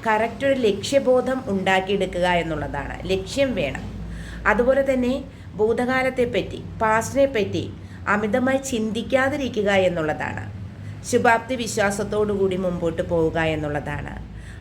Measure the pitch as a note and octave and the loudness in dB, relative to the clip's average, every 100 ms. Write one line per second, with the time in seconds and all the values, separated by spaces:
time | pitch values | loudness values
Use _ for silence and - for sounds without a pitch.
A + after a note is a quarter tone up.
0 | A3+ G#3+ A3+ G3+ C#4 B3+ A3 F#3+ - C#4 | 0 2 0 0 0 4 2 0 2 2
1 | B3+ B3+ B3+ B3+ G3+ G3 F#3 F#3+ F#3+ G3 | 4 4 2 -2 -2 0 2 2 2 0
2 | F#3 F3 F3+ F3 E3 D3+ C#3+ C#3 C3 - | 0 0 2 2 0 -4 -4 -6 -6 -6
3 | F3 F#3+ F#3 C#4 C4+ G3 C#3 C3 - - | -2 -2 -2 0 0 0 -2 -4 -8 -10
4 | - - - - - G#3+ A#3+ C4+ C4+ B3+ | -10 -10 -10 -2 2 4 4 4 2 2
5 | B3 C#4 - - - F3 G#3+ A3+ B3 C4 | 2 0 -4 -14 -10 0 2 2 2 2
6 | C4 C4 A#3+ F#3+ E3+ - - - A3 A3 | 0 0 0 0 -2 -6 -10 -2 2 2
7 | G#3+ C4 C4+ A#3+ G3+ E3 - - - - | 2 4 4 2 0 -2 -6 -10 -14 -8
8 | - G#3 G#3+ B3+ B3+ C4+ C4+ A#3 A3 A3+ | 0 0 2 2 2 0 0 -2 -2 -4
9 | G#3 C4 C4+ D4 B3+ - G3+ G3 F3+ E3+ | 2 2 2 0 -2 0 2 4 4 2
10 | D#3 D3 C#3+ - - - - - - - | 0 -2 -4 -6 -8 -10 -12 -12 -14 -12
11 | - B3 A#3+ A3+ - B3+ A3 G#3+ G3+ G3+ | 0 2 4 4 2 -4 -2 0 0 0
12 | G3+ G#3+ G#3 F#3+ F#3+ F3+ F#3 F3 E3+ D#3+ | -2 0 2 2 2 2 0 0 -2 -2
13 | F3 E3+ D#3+ D#3+ D#3+ D#3 D3+ D3 C#3+ C#3+ | 0 2 2 2 0 0 -2 -4 -4 -6
14 | C#3+ - - - - - | -8 -10 -12 -14 -14 -8